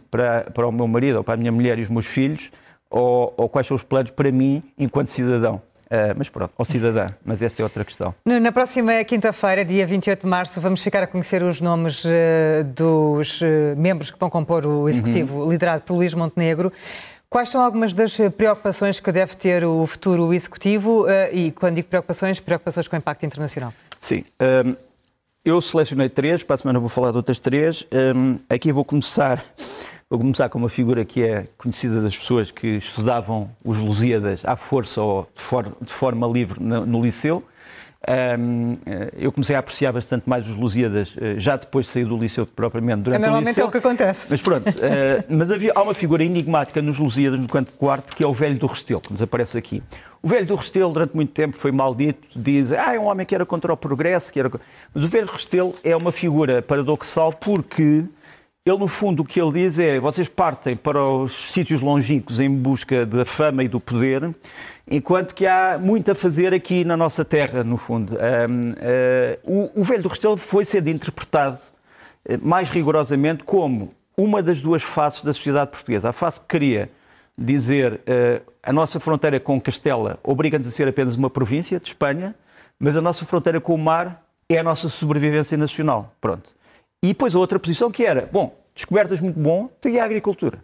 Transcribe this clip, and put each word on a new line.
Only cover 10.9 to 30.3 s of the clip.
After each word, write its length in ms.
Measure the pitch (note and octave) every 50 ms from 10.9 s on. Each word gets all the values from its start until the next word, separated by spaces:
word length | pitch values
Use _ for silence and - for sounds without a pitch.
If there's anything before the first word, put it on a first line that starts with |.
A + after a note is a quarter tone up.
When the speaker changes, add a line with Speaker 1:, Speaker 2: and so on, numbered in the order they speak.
| - G3+ F#3
Speaker 2:
a 40 | F#3
conhecer 360 | - F#3 F3 - - F#3 F3+
os 160 | F3+ E3+ C#3
nomes, 460 | E3 F3 E3+ E3 E3 E3 C#3+ - -
eh, 580 | E3+ E3 E3+ E3 E3 E3 D#3+ D#3+ D#3 D#3 D#3 D#3 C#3 B2+
dos, 680 | - D#3+ E3 D#3+ D#3 D3+ D3+ D3 D3 D3+ - - - E3+
eh, 320 | E3 D#3 D#3 D3+ D3 C#3+
membros 360 | C#3+ D#3+ F3+ F#3+ D#3+ - -
que 60 | - -
vão 120 | - F3
compor 360 | - E3+ D#3 C#3 E3+ E3 D3+
o 220 | D3 D3 D3 D3 D3+
Executivo 540 | D3 B2 G#2+ A#2+ A#2 F3 D#3 C3+ C#3 C#3+ C#3+
Speaker 1:
Uhum. 80 | D#3+
Speaker 2:
liderado 300 | E3 E3 F3 F3 E3 D#3
por 140 | - - F3+
Luís 180 | F3 F3+ F3+ D#3
Montenegro. 580 | E3+ E3 D#3+ - - E3+ E3 E3 D#3 F3+ F#3 F3+ - - - - - - - - - _ -
Quais 200 | - A#3+ A#3+ A#3
são 100 | - C4
algumas 320 | B3 B3 G#3+ A3+ A3+ A3
das, 260 | F3+ F3+ A3+ G#3+ - -
eh, 80 | A3 G3
preocupações 720 | - - G#3+ G#3+ G#3 G#3 - G#3 F#3 - G3+ G3 G3 -
que 100 | - -
deve 240 | E3+ F3+ F#3+ E3+ -
ter 300 | - - F#3+ F3+ F3 E3+
o 200 | E3+ E3 D#3+ D#3+
futuro 480 | D#3 - - - G3 F3+ E3+ E3+ E3 F3
Executivo? 720 | F3+ - - - - - G3 G#3 G#3+ G3 A3 A3+ A3 F#3+ -
Eh, 220 | G3 G3 F#3+ - -
e 180 | F#3 F3 D#3+
quando 240 | D3 - - F3+ E3+
digo 140 | E3 E3 -
preocupações, 500 | - F3+ E3 - F3 - - F#3+ F#3+ F#3
preocupações 480 | - - F3 D#3+ - F3 D#3+ F3 D#3 -
com 80 | -
impacto 300 | E3 C#3+ - D3 - -
internacional. 480 | D3+ - C3+ D3+ C#3+ - D3 B2+ A#2+ A2+ _ _ - - -
Speaker 1:
Sim. 240 | - - - G2+ - _ _ -
Ehm, 360 | B2+ C3 C3 C3 B2 B2+ B2+ - - - _ _ _ _ _ _ _ _ _ _ -
eu 140 | E3+ D#3+ F3
selecionei 480 | E3 - - E3 D#3 - C#3+ C3+ C3+ C3
três, 340 | - - C3+ D3+ E3+ E3+
para 120 | E3+ - D3
a 20 | C3
semana 220 | - C#3 B2+ B2
vou 80 | A#2+ A#2
falar 240 | - - B2+ B2
de 60 | A2 A#2+
outras 200 | A#2 - B2+ -
três. 480 | - C3+ B2+ C#3+ D3+ D#3+ E3 - - -
Ehm, 460 | - C3 C3 C3 B2+ B2+ B2+ C3 B2+ - - -
aqui 220 | A#2+ B2 - D#3+
vou 140 | C#3+ C#3 C#3
começar, 580 | - - D3 B2+ - - - D3+ C3+ B2 C#3+ - - _ - - - - - - - - - _ -
vou 80 | - A#2
começar 300 | A#2 C3+